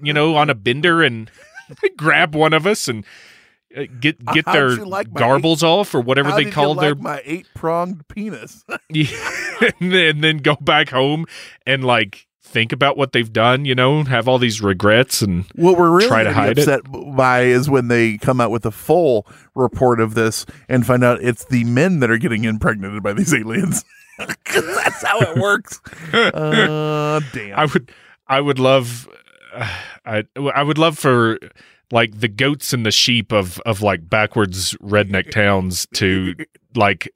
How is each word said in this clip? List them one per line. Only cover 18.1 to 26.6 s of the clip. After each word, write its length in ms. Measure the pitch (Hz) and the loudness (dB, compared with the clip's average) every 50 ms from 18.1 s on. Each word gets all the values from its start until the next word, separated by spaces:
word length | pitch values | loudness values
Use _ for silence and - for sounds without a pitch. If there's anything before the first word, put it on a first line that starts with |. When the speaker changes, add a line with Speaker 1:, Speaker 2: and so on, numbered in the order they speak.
| 107 107 | 0 -2
Speaker 2:
come 200 | - 139 131 127 | -2 0 2 2
out 120 | 120 107 | 0 0
with 120 | 110 113 - | 0 -2 -4
a 20 | 113 | -6
full 540 | 104 - - - 156 180 175 143 120 104 - - - - _ _ _ | -8 -8 -2 0 2 2 4 2 2 0 -2 -6 -18 -20 _ _ _
report 440 | 131 127 117 - - 131 123 120 113 | 0 0 0 2 2 2 2 4 2
of 140 | 113 110 110 | 0 0 0
this 320 | 117 113 110 110 - - - - - _ - | 0 0 0 -2 -4 -10 -12 -20 -20 _ -2
and 160 | 131 127 117 | 0 0 2
find 180 | 127 127 123 123 | 2 2 2 4
out 200 | 120 123 95 - | 2 2 2 0
it's 220 | 123 117 - - | -2 -4 -4 -6
the 180 | - 131 120 117 | -2 -2 -2 0
men 360 | 117 120 127 160 190 180 151 | 0 0 2 2 2 2 0
that 100 | 127 110 | 2 0
are 80 | 113 113 | 0 0
getting 240 | 131 151 113 107 117 | 0 -2 -2 -2 -2
impregnated 580 | 113 110 107 - - 117 104 95 98 104 107 | -2 -4 -2 -2 -2 -2 -2 -6 -8 -8 -6
by 120 | 95 101 104 | -4 -4 -2
these 200 | 113 - 170 156 | -2 -2 0 -2
aliens. 500 | 123 107 110 113 - - 175 - - - _ | -2 -2 -4 -4 -4 -2 -2 -4 -6 -8 _
<laughs> 300 | _ - _ _ _ - - - - - _ | _ -20 _ _ _ -16 -14 -14 -14 -12 _
'Cause 200 | - - - 160 160 185 | -4 -4 -4 -4 -2 -6
that's 280 | - - - - - - | -4 -4 -4 -6 -4 -6
how 160 | - 208 226 | -4 -2 -2
it 160 | 226 170 160 - | -2 -2 -2 -2
works. 420 | 190 202 202 226 - - - - _ - - | 0 0 0 -2 -4 -12 -20 -20 _ -20 -20
Speaker 1:
<laughs> 160 | - 165 160 151 | -18 -12 -4 0
Speaker 2:
Uh, 1080 | 220 233 - - - 156 151 156 - | 0 0 0 -2 -2 -4 -2 0 0